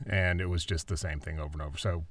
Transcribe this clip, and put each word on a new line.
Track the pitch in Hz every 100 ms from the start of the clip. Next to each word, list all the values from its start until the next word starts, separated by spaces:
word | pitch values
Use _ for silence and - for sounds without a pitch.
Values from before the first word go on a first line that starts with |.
| -
and | 98 90 87
it | 90
was | 87 -
just | 80 -
the | 82
same | 80 76
thing | - 78
over | 76
and | 78
over. | 76 -
So, | 98 85 82